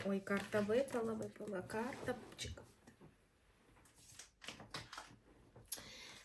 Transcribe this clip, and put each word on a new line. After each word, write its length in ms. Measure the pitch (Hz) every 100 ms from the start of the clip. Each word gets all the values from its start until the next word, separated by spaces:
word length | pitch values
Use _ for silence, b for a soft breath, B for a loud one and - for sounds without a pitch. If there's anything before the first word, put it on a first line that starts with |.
| 196
Ой, 140 | 196
карта 400 | - 202 196 214
випала, 520 | 208 233 277 247 226
випала 500 | 220 208 - 208 185
карта. 520 | - 220 247 277 - - - -
Чекайте. 260 | - - - - - - - - - - - - - - - - - - - - - - - - - - - - - - - - - - B B B B